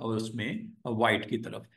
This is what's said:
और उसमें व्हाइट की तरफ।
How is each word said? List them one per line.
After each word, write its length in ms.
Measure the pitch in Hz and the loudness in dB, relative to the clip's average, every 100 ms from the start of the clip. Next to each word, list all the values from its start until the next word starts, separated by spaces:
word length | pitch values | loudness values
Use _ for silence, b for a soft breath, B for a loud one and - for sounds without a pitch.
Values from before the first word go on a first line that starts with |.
और 160 | 113 110 | -2 -2
उसमें 560 | 113 120 110 220 - - 127 | -2 -4 -4 -4 -8 -10 -4
व्हाइट 420 | 113 117 107 - | 4 4 4 2
की 80 | 113 | -2
तरफ। 280 | 117 - - | -2 -8 -12